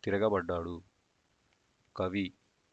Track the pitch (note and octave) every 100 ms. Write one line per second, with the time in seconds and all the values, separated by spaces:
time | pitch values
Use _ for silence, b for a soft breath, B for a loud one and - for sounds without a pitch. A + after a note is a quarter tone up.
0 | - G2 G#2+ G2 E2+ F2 E2+ F2 - _
1 | _ _ _ _ _ _ _ _ _ -
2 | F#2 G2 F#2+ - _ _ _